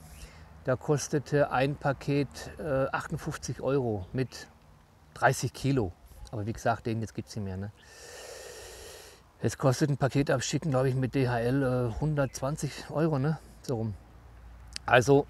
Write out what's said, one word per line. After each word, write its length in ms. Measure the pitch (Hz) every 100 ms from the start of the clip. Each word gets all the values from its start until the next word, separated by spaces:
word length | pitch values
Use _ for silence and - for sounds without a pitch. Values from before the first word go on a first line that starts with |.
| - - - - - -
Da 120 | - 127
kostete 720 | - 147 - 151 - 143 143
ein 240 | 127 139
Paket, 540 | 147 147 135 - 143 139 - - -
äh, 280 | 165 135 135
achtundfünfzig 680 | 156 - 156 - - - 127
Euro 460 | 127 143 123 104 90
mit 340 | 127 131 - - - - - - - -
dreißig 380 | - 120 131 127
Kilo. 400 | - 131 135 95 - - - -
Aber 160 | 113 104
wie 60 |
gesagt, 340 | 110 123 113 123
den 140 | 113
jetzt 140 | 110
gibt's 200 | - -
nicht 100 | 117
mehr, 120 | 98 92
ne? 160 | 101 - - - - - - - - - - - - - - - - -
Jetzt 160 | 120 -
kostet 320 | 139 131 151
ein 60 | 139
Paket 340 | 131 139 131
abschicken, 400 | 135 - 143 170
glaub 160 | 127 135
ich, 80 |
mit 220 | 127 127 139
D 120 | 127
H 120 | 120
L, 220 | 120 135
äh, 380 | 131 127 120 110
hundertzwanzig 840 | 147 147 135 - 135 156 143 - -
Euro, 280 | 151 165 143
ne? 200 | 143 156 - -
So 140 | - 117
rum. 180 | 113 98 - - - - - - - - -
Also 400 | 123 131 143